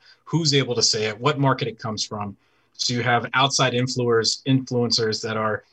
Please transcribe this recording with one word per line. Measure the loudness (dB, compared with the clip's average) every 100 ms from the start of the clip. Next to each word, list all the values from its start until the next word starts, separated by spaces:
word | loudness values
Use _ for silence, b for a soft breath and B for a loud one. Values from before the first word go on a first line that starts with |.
| b b -4
who's | -2 2
able | 2 2 0
to |
say | 0 0 -2
it, | 0
what | -2 2
market | 2 2 -2
it | -6
comes | -8 -6
from. | -6 -6 -8 -10 _ _ _
So | -8 -4
you | 0
have | 2 0 2
outside | 0 2 2 2
influencers, | 2 0 0 2 4 2 -2
influencers | 2 2 2 0 0 0 0 -2
that | -4 -2
are, | -2 -2 -8